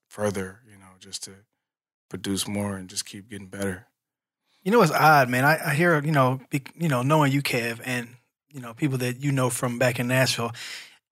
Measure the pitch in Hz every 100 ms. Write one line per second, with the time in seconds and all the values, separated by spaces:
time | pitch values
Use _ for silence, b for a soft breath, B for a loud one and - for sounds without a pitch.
0 | _ - 104 101 92 98 107 101 95 92
1 | 95 92 - 98 107 _ _ _ _ _
2 | _ 95 101 95 - 101 101 98 92 98
3 | - 104 104 101 95 98 98 92 - _
4 | _ _ _ _ _ _ 185 233 170 156
5 | 151 147 123 123 139 160 165 143 175 156
6 | 147 165 127 131 - 147 - - 170 123
7 | 131 156 139 139 139 127 117 117 127 123
8 | 117 - _ _ _ 143 120 117 151 131
9 | 123 123 143 135 127 - 127 120 127 120
10 | 123 127 127 - 117 113 B B B B
11 | _